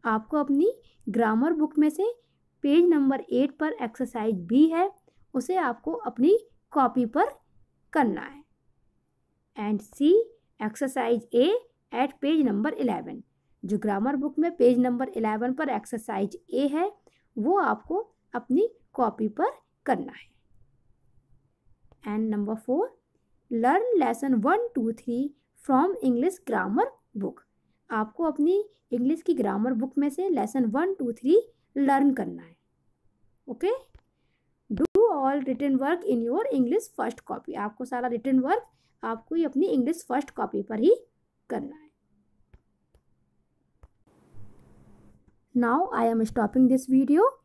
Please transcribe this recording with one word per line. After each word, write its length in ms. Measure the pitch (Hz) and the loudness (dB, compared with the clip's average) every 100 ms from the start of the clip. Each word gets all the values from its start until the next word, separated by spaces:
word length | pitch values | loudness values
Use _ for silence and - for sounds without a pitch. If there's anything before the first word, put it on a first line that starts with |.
आपको 320 | 233 220 220 302 | 0 -2 0 -2
अपनी 360 | 285 277 381 494 _ _ - | 2 2 2 0 _ _ -4
ग्रामर 440 | 202 226 220 285 | 0 2 2 2
बुक 260 | 330 302 302 | 0 0 2
में 100 | 302 | 2
से 160 | 302 415 480 _ _ _ _ | 2 -4 -4 _ _ _ _
पेज 260 | 285 302 349 | 2 4 6
नंबर 360 | 311 277 269 - | 4 4 0 -2
एट 240 | 240 285 - | 0 0 -2
पर 140 | 311 453 | -4 -4
एक्सरसाइज 580 | 240 - 254 233 214 196 170 | -8 -6 -8 -4 -4 -4 0
बी 200 | 247 320 | 4 4
है, 240 | 330 381 - _ _ _ | 4 -2 -4 _ _ _
उसे 220 | 262 254 370 | -8 -2 -2
आपको 360 | 294 233 - | -2 -4 -8
अपनी 460 | 392 262 233 277 440 - _ _ | -8 -8 0 4 4 0 _ _
कॉपी 320 | 294 254 254 233 | 0 2 2 -2
पर 180 | 285 440 - _ _ _ _ _ | 0 -2 -2 _ _ _ _ _
करना 280 | 320 247 185 | 0 0 -2
है। 220 | - 285 302 _ _ _ _ _ _ _ _ _ _ - | -10 -18 _ _ _ _ _ _ _ _ _ _ _ -8
And 260 | 208 208 - - | -4 -4 -6 0
see 180 | 285 403 453 - _ _ | 4 4 2 -10 _ _
exercise 640 | 214 220 269 269 233 233 - | -8 -4 -4 -2 0 -2 0
A 140 | 240 294 466 - _ _ | 2 4 2 -4 _ _
at 220 | 233 277 - | -4 -4 -2
page 180 | 277 320 262 | 0 2 2
number 260 | 202 254 - | 0 -4 -2
eleven। 360 | 254 180 - - - _ _ _ | -4 -4 -8 -16 -18 _ _ _
जो 140 | 175 208 | -6 -4
ग्रामर 380 | 214 196 233 285 | -2 -2 -2 -2
बुक 220 | 294 302 | -4 -2
में 120 | 339 339 | -2 4
पेज 220 | 240 247 | 4 6
नंबर 300 | 247 240 254 | 2 0 -4
इलेवन 440 | 226 214 214 240 | -4 -4 -2 -4
पर 160 | 262 302 | -4 -4
एक्सरसाइज 720 | 214 - 233 226 196 202 - _ | -6 -6 -12 -8 -6 -6 -8 _
ए 160 | 254 285 | -2 -2
है, 180 | 302 381 403 _ _ _ - | -2 -4 -6 _ _ _ -4
वो 220 | 220 392 | 0 0
आपको 400 | 294 214 - 359 453 _ _ | 0 -4 -4 -6 -6 _ _
अपनी 340 | 359 - 262 453 - _ | -12 -2 0 0 -4 _
कॉपी 360 | - 233 220 214 214 | -4 -4 -2 -6 -2
पर 100 | 403 - _ _ - | -4 -4 _ _ -4
करना 260 | 247 277 | -2 -4
है। 180 | - - _ _ _ _ _ _ _ _ _ _ _ _ _ _ _ _ _ 208 | -14 -20 _ _ _ _ _ _ _ _ _ _ _ _ _ _ _ _ _ -8
And 260 | 214 220 | -6 -4
number 220 | 208 202 220 | -4 -6 -8
four, 240 | - 269 480 _ _ _ _ _ _ | -4 -2 -2 _ _ _ _ _ _
learn 340 | 233 240 339 480 427 | 0 2 2 0 0
lesson 420 | 247 233 269 247 233 | 0 -2 0 0 2
one, 180 | 403 480 294 | 0 -2 -4
two, 100 | 226 226 | -4 -6
three 200 | - 240 285 _ _ _ - | -6 -4 -6 _ _ _ 0
from 260 | 262 349 381 | 2 2 0
English 400 | 262 240 311 381 - | 0 0 0 -4 -6
grammar 380 | 214 190 233 494 - _ 220 | -4 -2 0 -2 -4 _ -8
book। 260 | 190 - _ _ _ _ _ | -8 -10 _ _ _ _ _
आपको 340 | 220 220 - | -4 -4 -4
अपनी 400 | 330 294 294 392 415 _ _ | -4 0 2 2 -2 _ _
इंग्लिश 300 | 247 247 320 | -2 0 -2
की 120 | - | -2
ग्रामर 380 | 339 202 196 233 | 0 0 0 -2
बुक 260 | 233 262 285 | -2 -2 -2
में 120 | 285 | -2
से 180 | 277 392 | -2 -2
लेसन 360 | 311 214 269 | -2 -2 -2
वन, 300 | 233 247 359 | -2 0 -2
टू, 180 | 392 254 | -2 -6
थ्री 280 | 226 254 392 466 _ _ 269 | -4 2 2 2 _ _ -2
लर्न 380 | 277 277 285 | 2 4 4
करना 280 | 262 185 170 | 2 -4 -10
है। 140 | 170 _ _ _ _ _ _ _ _ _ - | -18 _ _ _ _ _ _ _ _ _ -16
ओके, 220 | 240 359 523 - _ _ _ _ _ _ _ _ | -6 -4 -4 -8 _ _ _ _ _ _ _ _
do 160 | 202 320 381 453 | -2 -2 2 2
all 280 | 320 269 285 269 | 2 0 -2 -4
written 280 | 254 277 262 | -4 0 0
work 240 | 277 349 403 | 0 -2 -2
in 100 | 240 | -2
your 180 | 233 302 508 | 0 -2 -2
English 320 | 277 240 370 - - | 0 0 0 -4 -6
first 220 | 220 226 - | -6 -8 -12
copy। 260 | 208 - - | -12 -10 -8
आपको 280 | 208 214 | -8 -8
सारा 240 | 254 247 247 | -10 -6 -4
रिटन 300 | 233 269 262 | -4 0 0
वर्क 260 | 262 440 - _ _ _ | 2 -2 -4 _ _ _
आपको 320 | 226 226 _ | -8 -8 _
ही 100 | 330 | -4
अपनी 220 | 311 262 392 | -2 0 0
इंग्लिश 380 | 254 247 330 - | 0 0 -4 -4
फर्स्ट 220 | 262 285 | -4 -4
कॉपी 320 | - 220 202 | -8 -6 -6
पर 180 | 202 220 | -6 2
ही 140 | 277 494 - _ _ _ _ | 4 4 0 _ _ _ _
करना 260 | 226 277 302 | -8 -8 -16
है। 140 | 311 _ _ _ _ _ _ _ _ _ _ _ _ _ _ _ _ _ _ _ - _ _ _ _ - - - - - - - - _ _ _ _ | _ _ _ _ _ _ _ _ _ _ _ _ _ _ _ _ _ _ _ _ -20 _ _ _ _ -16 -16 -18 -20 -20 -20 -20 -20 _ _ _ _
Now 240 | 247 240 262 381 | 0 2 2 0
I 100 | 330 233 | 0 0
am 100 | 226 220 | 2 0
stopping 380 | - 208 262 254 | 0 0 4 4
this 160 | 262 262 | 4 4
video। 380 | 262 269 302 480 523 | 2 4 4 4 2